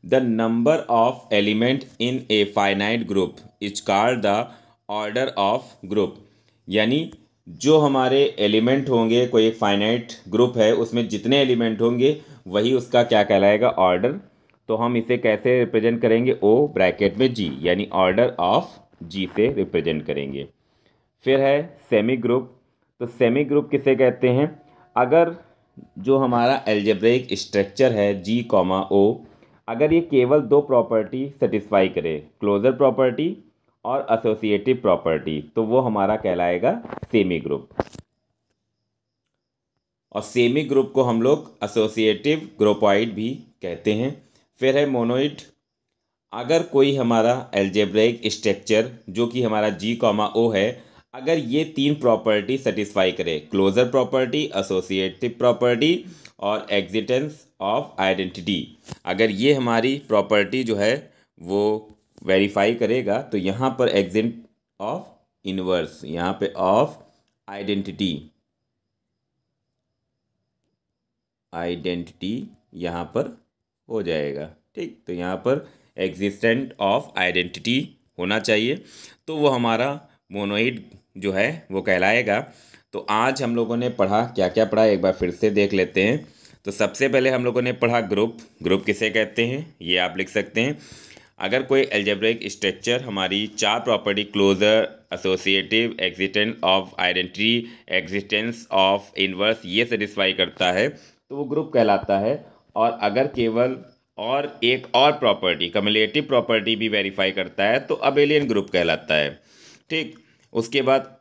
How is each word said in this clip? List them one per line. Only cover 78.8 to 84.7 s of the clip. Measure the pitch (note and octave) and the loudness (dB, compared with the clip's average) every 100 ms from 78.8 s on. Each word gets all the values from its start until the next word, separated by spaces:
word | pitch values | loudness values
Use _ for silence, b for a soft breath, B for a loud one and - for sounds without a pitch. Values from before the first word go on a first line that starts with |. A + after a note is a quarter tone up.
| B B B B - | B B B B -12
तो | D#3+ | 0
वो | D3 | 0
हमारा | B2+ A#2 A2+ C3 D3 - b _ | 2 0 0 -2 -6 -14 b _
मोनोइड | G2+ G2+ G2+ A#2 B2 - - _ F#2+ | -8 -4 -2 -2 -4 -18 -20 _ -8
जो | G2 | -4
है | F#2+ A2+ E3 _ | 0 -2 -4 _
वो | F#2+ | -6
कहलाएगा। | F#2 F#2 F#2 A#2 G#2+ G2+ C3 B B B B | -2 0 2 0 0 -2 -4 B B B B
तो | G#2 - | -12 -2
आज | G#2+ B2 C3+ | 0 0 0
हम | B2 A#2 | -4 -2
लोगों | A2+ A#2 | -2 -2
ने | B2 | -4
पढ़ा, | - G2 G#2+ A#2 | -2 0 0 -2
क्या | - F#2 | -2 0
क्या | A2 | 2
पढ़ा, | G#2+ | 0